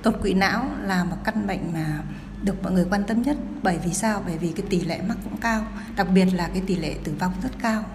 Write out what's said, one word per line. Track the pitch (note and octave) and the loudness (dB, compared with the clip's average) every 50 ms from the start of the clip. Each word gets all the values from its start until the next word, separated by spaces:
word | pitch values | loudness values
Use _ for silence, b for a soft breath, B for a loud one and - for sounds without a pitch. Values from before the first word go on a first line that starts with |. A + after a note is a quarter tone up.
| - | 4
Đột | A3 A3 A3 | 2 2 2
quỵ | - G3+ F#3+ | 0 2 4
não | F#3+ G3 F#3+ F3+ A3+ B3+ C4+ - - G#3 | 4 4 4 2 2 -2 -2 -4 -4 -2
là | G3 F#3+ F3+ F3 | 0 0 2 2
một | F3 E3 - - | 0 -2 -2 -2
căn | - A3 A3 G3+ G3 | -2 -2 0 -2 -2
bệnh | F#3 F3 - E3+ E3+ | -2 -2 -4 -4 -4
mà | E3 D#3 D#3 D3+ D3+ D3+ D3+ B B B B B B - | -2 -2 -2 -4 -4 -6 -8 B B B B B B -2
được | G3 F#3 - - | -2 -2 -2 -2
mọi | E3+ | 2
người | F#3 F#3 E3+ F3+ | 2 2 4 4
quan | G3+ G3+ G3+ - | 2 0 2 2
tâm | A3+ A3+ | 2 2
nhất. | A#3+ C#4 D4 - - - - - - | 2 2 0 0 -2 -8 -8 0 2
Bởi | F#3+ F3 D#3+ D3+ | 2 2 2 0
vì | F3 D#3+ | -2 -2
sao? | - A3+ A3 G#3+ G3+ F#3 | 2 2 2 0 0 -2
Bởi | F3+ E3 D#3+ | -4 -4 -2
vì | E3 E3+ | -2 -2
cái | D#3+ - F#3+ - | -2 -2 -2 0
tỷ | - F3+ | 0 0
lệ | D#3+ D#3+ E3 - F3 G3+ | 2 0 -2 -2 -2 -2
mắc | A3+ - - | -2 -2 -4
cũng | - - - | -8 -8 -2
cao, | - A#3 A3+ A3 A3 - B B B B B | -2 0 0 0 -2 -4 B B B B B
đặc | - F#3+ F3 F#3 | 0 2 6 6
biệt | F#3+ F#3 | 6 8
là | F#3 F#3 F3 F3 E3 | 6 4 2 0 0
cái | - F#3 F#3+ F#3+ | 0 -2 0 0
tỷ | F#3 | 0
lệ | E3 D#3+ D3+ - - - | 0 0 -2 -4 -4 -4
tử | - D3+ D3 | -4 -2 -2
vong | F3+ F3+ F#3 F#3 A3 | -2 -2 -2 -2 -4
rất | C4 - - | -4 -4 -2
cao. | - A#3 A3 G#3+ G3 F#3 - | 0 0 0 0 -2 -6 -8